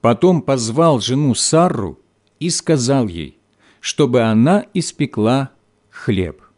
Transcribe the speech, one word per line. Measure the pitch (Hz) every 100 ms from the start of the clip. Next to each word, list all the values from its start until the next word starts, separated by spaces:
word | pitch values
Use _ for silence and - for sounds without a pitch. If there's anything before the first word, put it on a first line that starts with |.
Потом | - 240 180 170
позвал | 135 135 113 117 165 135
жену | 110 135 147 110
Сарру | - 156 180 - 95 - _ _ _ _
и | 165
сказал | 160 - 151 120 139 110
ей, | 85 71 _ _ _ _ _
чтобы | - - 143 123
она | 113 110 131 202 -
испекла | 180 160 - 143 - 110 135 135 _ _ _ _
хлеб. | - - 95 87 78 _